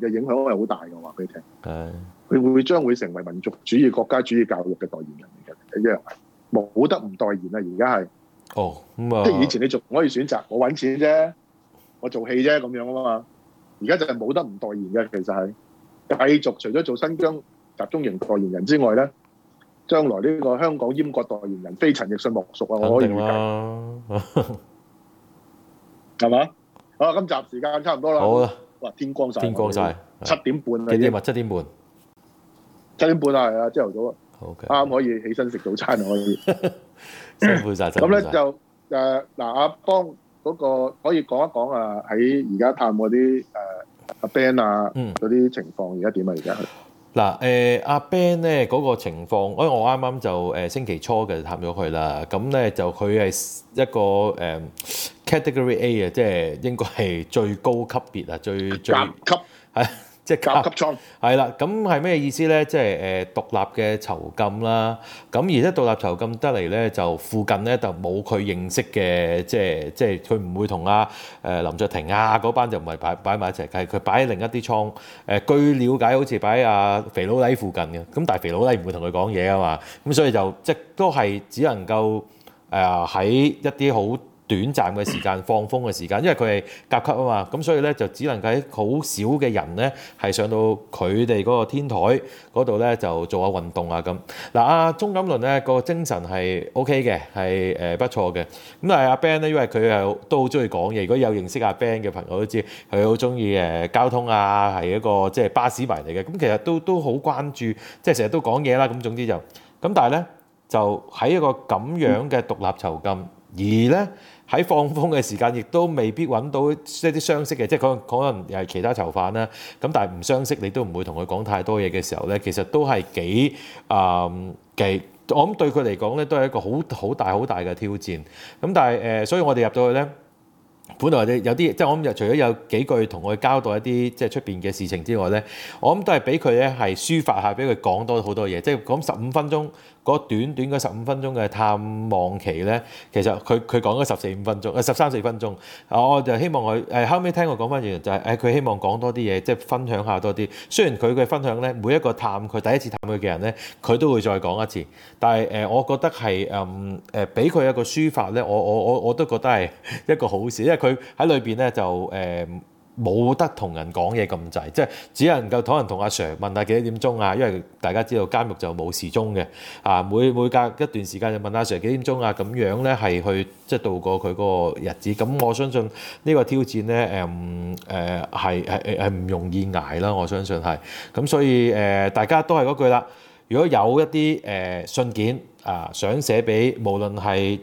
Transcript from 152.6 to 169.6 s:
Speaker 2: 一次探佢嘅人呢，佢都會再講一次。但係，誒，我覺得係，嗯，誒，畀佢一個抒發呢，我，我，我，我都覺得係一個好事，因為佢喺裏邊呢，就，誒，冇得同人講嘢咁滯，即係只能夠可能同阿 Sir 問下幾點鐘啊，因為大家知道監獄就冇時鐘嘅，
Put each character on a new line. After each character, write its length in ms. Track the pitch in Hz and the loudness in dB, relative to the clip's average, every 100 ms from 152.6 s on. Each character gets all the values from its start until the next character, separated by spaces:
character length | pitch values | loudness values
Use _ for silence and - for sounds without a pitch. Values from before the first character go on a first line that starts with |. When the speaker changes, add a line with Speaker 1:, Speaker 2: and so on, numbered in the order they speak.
| 107 135 | 2 0
Speaker 2:
一 20 | |
次 100 | 123 | 0
探 100 | 110 104 | -10 -6
佢 80 | 104 | -4
嘅 60 | 98 | -2
人 140 | 85 | -2
呢， 120 | 107 107 - - | -2 -6 -10 -6
佢 140 | - - | 2 4
都 140 | 151 | 4
會 80 | 120 | 4
再 180 | 104 95 | 2 0
講 220 | 90 98 | -2 -2
一 20 | 107 | -4
次。 180 | 92 76 - - - | -6 -10 -16 -20 0
但 200 | 117 113 | 2 4
係， 80 | 110 107 104 | 2 -2 0
誒， 40 | |
我 160 | 120 - | 0 0
覺 100 | 135 | 0
得 120 | 165 | 0
係， 360 | - 113 95 98 | -2 -2 -2 -2
嗯， 480 | 98 92 95 98 95 - | -4 -6 -8 -10 -10 -8
誒， 120 | 107 98 | -4 -2
畀 220 | - 151 | 0 2
佢 200 | 165 135 | 2 2
一 40 | |
個 80 | 123 | 0
抒 280 | 117 156 156 | -2 0 0
發 120 | 139 98 | 0 -2
呢， 140 | 113 120 | -2 0
我， 140 | 104 | 0
我， 220 | 95 110 101 | 0 0 0
我， 60 | 127 | 0
我 120 | 117 | 0
都 100 | 120 120 | 0 0
覺 120 | 113 | 0
得 80 | 127 | 2
係 220 | 110 87 - - - - | 2 0 -6 -14 -8 -2
一 80 | 156 | 0
個 120 | 110 | 0
好 220 | 98 117 | -2 -4
事， 140 | 117 | -2
因 60 | 127 | 2
為 60 | 160 | 2
佢 160 | 127 131 - - | 2 0 -4 0
喺 100 | 160 | 2
裏 60 | 139 | 2
邊 160 | 113 113 | 0 -2
呢， 120 | 127 | -2
就， 140 | 117 92 90 92 | 0 -2 -2 -6
誒， 360 | 95 90 87 85 87 - _ _ - | -6 -6 -6 -8 -10 -16 _ _ -4
冇 320 | 113 101 120 139 | 0 2 4 4
得 120 | 160 - | 0 -2
同 180 | 95 | -8
人 180 | 80 80 | -8 -8
講 200 | 87 87 | -4 -2
嘢 120 | 113 98 | 0 -2
咁 100 | 90 85 | -4 -8
滯， 180 | 82 76 | -8 -6
即 100 | - | -2
係 60 | 131 - - | -2 -4 -12
只 120 | - 156 | 0 2
能 220 | 151 110 | 2 0
夠 120 | 120 | -2
可 160 | 117 147 | 2 0
能 100 | 110 | 0
同 120 | 95 | -2
阿 60 | 104 | -2
Sir 280 | - 82 78 | -2 -4 -4
問 140 | 101 | -4
下 100 | 98 104 | -2 0
幾 160 | 113 | 2
點 180 | 117 113 | 0 -2
鐘 220 | 127 117 | -2 0
啊， 120 | 101 101 | 0 2
因 60 | |
為 220 | 123 92 - - | 0 -2 -8 -6
大 140 | 85 | -2
家 80 | 101 | 0
知 140 | 113 117 | 0 0
道 80 | 92 | 0
監 180 | 117 117 | 0 -2
獄 100 | 95 | -4
就 160 | 87 | -8
冇 180 | 85 82 | -6 -6
時 180 | 90 - | -6 -4
鐘 200 | 117 110 | -2 -2
嘅， 120 | 98 82 - | -2 -4 -6